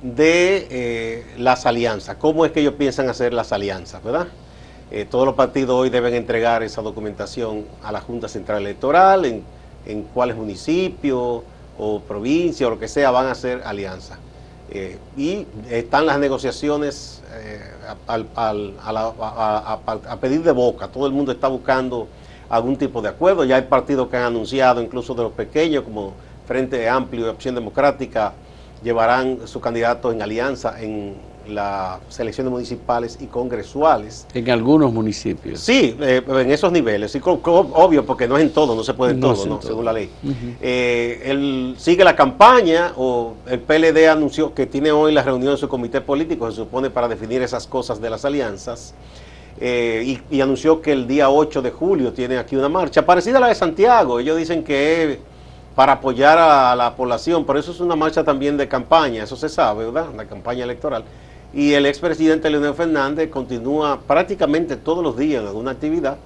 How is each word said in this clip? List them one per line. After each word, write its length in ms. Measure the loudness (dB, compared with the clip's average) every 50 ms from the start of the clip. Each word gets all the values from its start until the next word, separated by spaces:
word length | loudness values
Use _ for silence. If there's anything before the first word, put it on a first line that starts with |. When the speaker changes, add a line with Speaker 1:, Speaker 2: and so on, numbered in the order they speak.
Speaker 1:
de, 640 | -10 -10 0 2 4 4 4 4 4 2 2 0 -2 -6
eh, 560 | -8 -8 -6 -6 -6 -6 -6 -8 -8 -10 -12 -16 -12
las 300 | -2 2 2 2 2 2
alianzas. 500 | 0 0 2 0 -2 -2 -4 -8 -12 -14
¿Cómo 300 | -2 0 0 2 2 2
es 60 | 2 2
que 80 | 2
ellos 140 | 0 0 0
piensan 360 | 0 -2 -2 0 0 -2 -2
hacer 240 | -2 -2 -2 -2 0
las 180 | -2 -4 -2 -4
alianzas, 500 | -4 -4 -4 -6 -8 -10 -14 -18 -14 -8
verdad? 240 | -4 -4 -4 -4 -6 -10 -20 -20 -20 -20 -20 -20 -20 -20 -20 -20 -12
Eh, 160 | -10 -10 -8 -4
todos 160 | 0 0 2
los 80 | 2 4
partidos 420 | 2 2 2 2 -2 0 0 2
hoy 140 | 2 2 2
deben 240 | 2 2 0 0 0
entregar 480 | -2 -2 -2 -2 0 2 2 2 0 -2
esa 180 | -4 -6 -8
documentación 840 | -8 -8 -8 -8 -8 -10 -8 -8 -10 -10 -8 -8 -6 -6 -6 -8 -10 -12 -18 -18 -14
a 100 | -10 -10
la 80 | -10
Junta 280 | -10 -8 -10 -10 -10 -10
Central 340 | -10 -12 -8 -6 -4 -4 -4
Electoral, 640 | -6 -8 -6 -2 2 4 6 6 6 6 4 2
en, 160 | 0 -4 -4 -10 -14 -20 -20 -20 -20 -20 -20 -14
en 180 | -12 -10 -10 -10
cuáles 320 | -8 -4 -2 -2 -2 -2
municipios 1040 | -6 -8 -10 -10 -10 -6 -4 -2 -2 -2 -4 -6 -6 -4 -4 -2 -2 -2 -4 -6 -6 -8 -14 -20 -20 -20 -20 -14 -8
o 220 | -6 -6 -6 -6
provincias 680 | -8 -8 -10 -8 -4 -2 -2 0 0 -2 -2 -2 -2
o 40 | -2
lo 80 | -2 -4
que 100 | -8 -8
sea 220 | -2 0 2 2
van 160 | 4 2 0
a 60 | 0 -4
hacer 280 | -4 -6 -6 -6 -6 -8
alianza. 540 | -10 -10 -8 -8 -10 -10 -14 -16 -18 -20 -20 -20 -20 -20 -20 -20 -20 -20 -20 -20 -14
Eh, 280 | -12 -12 -12 -12 -12 -16 -20 -18 -10
y 300 | -6 -6 -6 -6 -6 -10 -12 -16 -18 -12 -6
están 360 | -6 -6 -6 0 0 0 2
las 120 | 2 0 0
negociaciones, 1040 | 0 0 -2 -2 -4 -6 -6 -4 -4 -4 -2 -2 -4 -6 -8 -10 -16 -18 -18 -20 -20 -18 -18
eh, 260 | -16 -16 -16 -16 -16 -16 -18 -20 -18 -16
a, 260 | -16 -16 -16 -10 -6 -6
al, 140 | -6 -6 -6 -6
al, 400 | -4 -4 -2 -2 -4 -6 -8 -10 -14 -10
a 100 | -6 -4
la, 80 | -4
a, 120 | -4 -4 -6 -6
a, 520 | -10 -10 -4 -2 -2 0 0 -2 -2 -4 -8 -8 -6
a, 260 | -8 -8 -8 -8 -12 -12
a 40 |
pedir 260 | -6 -4 -2 -2 0 2
de 100 | 2 2
boca. 360 | 4 2 0 0 -2 -10 -12
Todo 180 | -8 -4 -4
el 60 | -2 -2
mundo 200 | -2 -2 -2 -4
está 160 | -2 -2 -2
buscando 600 | -2 -2 0 0 0 0 0 -2 -4 -6 -8 -10 -14 -20 -20 -20 -20 -20 -12 -2
algún 280 | -2 0 0 0 -2
tipo 240 | -2 -2 -4 -4 -4
de 80 | -6 -6
acuerdo. 360 | -4 2 2 2 4 4 2
Ya 120 | 2 2
hay 60 | 2 2
partidos 460 | 2 0 0 2 2 0 0 0 -2
que 80 | -2
han 80 | -2 0
anunciado, 580 | 0 -2 -2 -4 -4 0 4 4 4 4 4 0
incluso 320 | -4 -6 -8 -8 -6 -4
de 80 | -4 -4
los 100 | -4 -4
pequeños, 520 | -6 -10 -4 0 0 0 0 0 -2 -4
como 300 | -4 -8 -8 -8 -8 -10 -14 -20 -20 -20 -20 -10
Frente 420 | -6 -4 -4 -2 -2 -4 -2 0 0
Amplio 380 | 0 0 -2 -4 -6 -6 -6
y 20 | -6
Opción 260 | -6 -6 -8 -6 -6
Democrática, 800 | -6 -8 -6 -2 2 2 2 2 0 -6 -6 -4 -2 -2 -2 -4 -10 -20 -20 -20 -20 -20 -20 -20 -12 -6
llevarán 640 | -4 0 0 2 2 2 2 2 -2 -4 -6 -8
sus 160 | -12 -12 -6 -6
candidatos 500 | -4 -4 -2 0 0 -2 0 -2 -4 -2
en 100 | -2 -4
alianza 580 | -6 -4 -4 -4 -4 -4 -4 -6 -8 -8 -6 -10
en 320 | -10 -8 -8 -10 -10 -12 -16 -18 -20 -20 -20 -16 -10
las 680 | -8 -6 -6 -4 -4 -6 -6 -8 -8 -12 -16 -18 -10 -8
elecciones 320 | -8 -8 -6 -4 -4 -4
municipales 680 | -4 -6 -6 -8 -10 -12 -4 -2 -2 -2 -2 -6 -10 -12
y 60 | -16
congresuales. 1000 | -10 -6 -6 -6 -4 -6 -8 -8 -8 -4 0 2 4 4 2 0 -8 -16 -18 -20 -10 -8
Speaker 2:
En 160 | -6 0 2
algunos 420 | 2 2 4 4 4 6 6 4 2
municipios. 680 | 0 -2 -2 -4 -4 -4 -6 -6 -6 -8 -12 -12 -8
Speaker 1:
Sí, 340 | 0 2 4 4 4 2 0 -2
eh, 220 | 0 2 2 2 2
en 240 | 0 0 2 4 2
esos 220 | 2 2 2 2 2
niveles. 400 | 4 2 2 0 0 -2 -4 -6
Sí, 80 | -4
co-, 200 | 0 0 0 0
co-, 300 | 2 4 4 4 4 4 6
obvio, 300 | 6 6 8 6 4 2
porque 220 | 2 -2 -2 0
no 120 | 2 4 4
es 40 | 4
en 80 | 4
todo, 240 | 4 2 2 2 2
no 80 | -2 -2
se 120 | -4 -2
puede 180 | 0 0 0 2
en 80 | 2
Speaker 2:
No 80 | 2 2
Speaker 1:
todo, 60 | 2
Speaker 2:
es 80 | 2 0
en 40 | -4
Speaker 1:
¿no? 60 | -6 -6
Speaker 2:
todo. 100 | -6 -8
Speaker 1:
Según 160 | -6 -4 -2
la 80 | -2 -2
ley. 180 | -4 -6 -8 -12 -12 -8
Speaker 2:
Ujú. 120 | -8 -6 -6 -8 -10 -10 -6 -4
Speaker 1:
Eh, 600 | -2 -2 0 0 0 0 0 -2 -4 -6 -6 -6
el, 500 | -4 -2 -2 -2 -2 -2 -2 -4 -6 -8 -6
sigue 240 | 2 2 6 8 8
la 140 | 6 8
campaña, 760 | 6 2 0 6 8 8 8 10 8 6 4 4 2 2 0 -2
o 380 | -2 -2 0 0 -2 -2 -4 -8 -14 -8
el 140 | -6 -6 -6
P 160 | 0 2 2
L 160 | 4 4 4 6
D 160 | 6 6 6
anunció 460 | 6 4 2 -2 0 -2 -4 -2 0
que 120 | -4 -4
tiene 240 | -2 -2 -2 0 2
hoy 220 | 4 4 4 4 4
la 100 | 2 2
reunión 300 | 2 0 0 0 0 -2
de 60 | -2
su 100 | -2 -4
comité 320 | -4 -4 -6 -4 -4 -6
político, 500 | -2 -2 -2 -2 0 -2 -4 -4 -4 -6
se 60 | -6
supone, 320 | -6 -10 -6 -4 -4 -4 -2
para 200 | -2 -2 -2 -2
definir 340 | -4 -4 -6 -4 -4 -4 -2
esas 240 | -2 -4 -8 -10
cosas 340 | -6 -6 -6 -4 -4 -8 -6
de 80 | -6 -8
las 160 | -8 -4 -4
alianzas, 680 | -4 -2 -2 -4 -4 -6 -10 -10 -12 -12 -12 -14 -20 -20 -20 -20 -20 -20 -20 -20 -20 -20 -20 -20 -20 -14 -8
eh, 580 | -6 -2 -2 0 0 0 -2 -2 -2 -4 -4 -6 -6 -4
y, 60 | 0
y 40 | 0
anunció 400 | 2 2 0 0 4 4 4 4
que 120 | 4 0 0
el 140 | 0 0
día 220 | 0 2 4 4 6
ocho 320 | 6 4 4 2 0 -2
de 100 | -4 -4
julio 440 | -4 -2 0 0 2 2 2 -2 -2
tiene 240 | -4 -4 -2 -2 -2
aquí 180 | -2 -2 -2
una 140 | 0 0 2
marcha, 340 | 2 0 0 2 2 2 6
parecida 320 | 6 4 4 4 2 4
a 40 | 4
la 80 | 6 4
de 60 | 4
Santiago. 640 | 2 0 -2 2 4 6 6 8 6 6 4 2 0
Ellos 200 | 0 0 0 0
dicen 260 | 0 -2 -2 -4 -2
que 480 | 0 0 2 4 2 4 2 2 0 -2
es 60 | -4 -10 -20 -20 -20 -20 -20 -20 -20 -20 -10 2
para 180 | 4 6 6 6
apoyar 460 | 2 2 -2 0 4 6 8 8 8
a 360 | 8 8 8 8 8 6 4
la 220 | 4 2 0 0
población, 480 | -2 -2 -2 -2 -2 0 0 0 0 2
pero 140 | 2 0 0
eso 140 | 0 -4 -6
es 80 | -4
una 160 | -2 -2 0
marcha 280 | 2 0 0 0 0 2
también 320 | 2 0 0 0 -2 0
de 100 | 0 -2
campaña, 580 | -2 -2 -4 0 4 4 4 4 2 -2 -4 -6
eso 120 | -8 -8
se 140 | -6 -6 -6
sabe, 340 | 0 2 2 2 2 0 -4
¿verdad? 220 | -4 -4 -4 -4 -4 -8
La 80 | -14 -14
campaña 400 | -14 -14 -12 -8 -8 -6 -6 -6
electoral. 400 | -6 -8 -6 -6 -6 -6 -6 -8 -10 -20 -20 -20 -20 -20 -20 -20 -12 -4
Y 200 | 0 2 4 4
el 120 | 4 4
expresidente 640 | 2 0 0 -2 -2 -2 2 4 2 2 4 2 0
Leonel 240 | 0 2 0 -2 -2
Fernández 560 | -2 -2 0 0 0 0 -2 -2 -2 -4 -4
continúa 720 | -4 -8 -8 -6 -8 -6 -4 -2 -2 0 0 0 -2 -4 0 2
prácticamente 680 | 2 2 2 0 -2 -2 0 0 0 0 0 -2 -6
todos 280 | -8 -2 -4 -2 0 0
los 120 | -4 -2
días 240 | -2 -2 -2 -2 -2
en 80 | -4 -6
alguna 220 | -8 -6 -6 -8
actividad 460 | -8 -6 -4 -4 -4 -2 -2 -4 -6 -6 -12